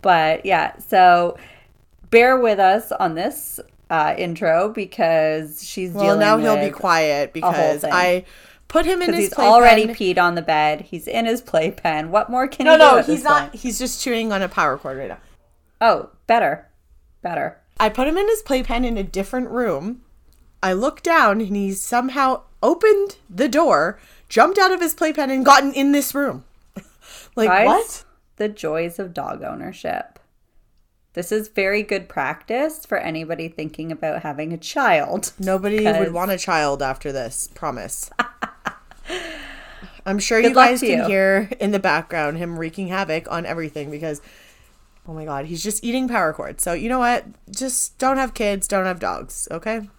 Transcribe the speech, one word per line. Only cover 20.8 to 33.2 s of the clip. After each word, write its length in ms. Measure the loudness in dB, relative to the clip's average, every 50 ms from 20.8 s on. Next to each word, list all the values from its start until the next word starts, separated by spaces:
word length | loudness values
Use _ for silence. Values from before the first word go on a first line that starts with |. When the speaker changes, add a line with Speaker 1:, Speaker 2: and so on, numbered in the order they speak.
| -2 -4 -4 -4 -2
Speaker 2:
down 360 | 2 2 4 4 4 2 0
and 140 | -2 -4 -4
he 160 | -4 -4 -4
somehow 680 | -6 -6 -6 -2 -2 -2 -2 -2 -2 -2 0 0 -2 -4 -8 _ -8 _
opened 540 | 0 0 2 4 4 4 4 4 2 -4 -6 _ _ _
the 200 | -4 -2 -2 0
door, 500 | 2 2 4 4 4 4 2 0 -4 -8 -20 _ -20 -20 _ _
jumped 280 | 4 4 4 4 4 4
out 120 | 4 4
of 100 | 2 0
his 140 | -2 -4 -2
playpen 360 | -2 -2 -2 0 -2 -2 -2
and 140 | -2 2 6
gotten 300 | 8 8 8 6 2 -2
in 180 | 0 2 2
this 220 | 2 2 0 -2 -4
room. 300 | -4 -4 -4 -4 -8 -14 _ _ _ _ _ _
<laughs> 100 | -20 -20 _ _ _ _ -20 -20 -20 -20 -12 _
Like, 120 | 0 2 2
Speaker 1:
Guys, 160 | 4 4 4
Speaker 2:
what? 380 | 4 4 2 0 -4 -12 -16 -18 _ _ _ _ _ _
Speaker 1:
the 120 | -6 -6 -6
joys 500 | -6 -6 -6 -4 -4 -4 -4 -6 -6 -10
of 140 | -12 -10
dog 300 | -10 -10 -8 -8 -10 -10
ownership. 760 | -10 -10 -10 -10 -12 -14 -14 -10 -8 -6 -6 -6 -8 -12 _ -20 _ _ _ _ _ _ _ -20 _ _ _ _ _ _ _ _ _ _
This 180 | _ -10 -6 -4
is 180 | -4 -4 -4 -4
very 340 | _ -2 -2 0 0 -2
good 260 | -2 -2 -4 -6 -6 -8
practice 800 | -6 -4 -4 -4 -6 -8 -8 -6 -4 -2 -2 -4 -6 -10 -8
for 100 | -6 -6
anybody 520 | -4 -4 -6 -8 -8